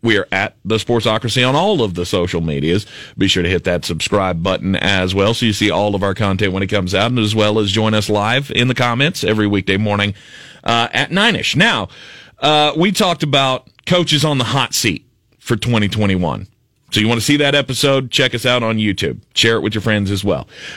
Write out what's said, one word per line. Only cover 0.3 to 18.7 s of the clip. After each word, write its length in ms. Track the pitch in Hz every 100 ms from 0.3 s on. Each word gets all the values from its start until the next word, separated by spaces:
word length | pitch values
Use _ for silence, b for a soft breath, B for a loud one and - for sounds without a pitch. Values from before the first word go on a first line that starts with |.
at 240 | 95 101 _ 92
The 100 | 110
Sportsocracy 720 | - 120 113 110 117 120 127
on 80 | 143
all 260 | 190 196
of 100 | 110
the 120 | 85 87
social 360 | 98 87 87
medias. 440 | 82 71 76 90 - B B B
Be 100 | 98
sure 160 | 95
to 60 | 87
hit 160 | 90 92
that 200 | 87 -
subscribe 560 | 80 - 101 95 87
button 340 | 90 92 95 95
as 360 | 90 98 92
well, 200 | 95 98
so 120 | 113 117
you 80 |
see 160 | 101 104
all 220 | 82 104
of 100 | 101
our 100 | 98
content 380 | 92 104 95 101
when 100 | 92
it 40 | 95
comes 280 | 104 90 95
out, 160 | 110
and 80 | 123
as 160 | 107 110
well 240 | 104 110
as 100 | 104
join 220 | 104 110
us 160 | 107 101
live 400 | 104 104 123 139
in 180 | - 123
the 60 | 127
comments 480 | 123 117 143 - -
every 200 | 110 104
weekday 300 | 101 92 98
morning, 380 | 107 101 101 101 B B B B
uh, 240 | - 117 117
at 180 | - 139
nine-ish. 440 | 180 220 147 - 131
Now, 340 | 220 156 92 B B B B B
uh, 320 | 143 151 151 147
we 140 | 180
talked 300 | 185 190 170
about 460 | 156 139 135 131 - _ -
coaches 380 | 180 170 147 151
on 120 | 143
the 80 | 113
hot 280 | 135 123
seat 320 | - 117 85 _ _ _ _
for 180 | - 113
twenty 320 | 120 117 104
twenty-one. 580 | 107 104 92 87 57 95 _ _ _ _
So 100 | -
you 60 | 110
wanna 100 | 117
see 160 | 107 147
that 180 | 143
episode, 560 | 143 131 131 143 135 131
check 220 | - 131
us 120 | 123 127
out 180 | 123
on 140 | 113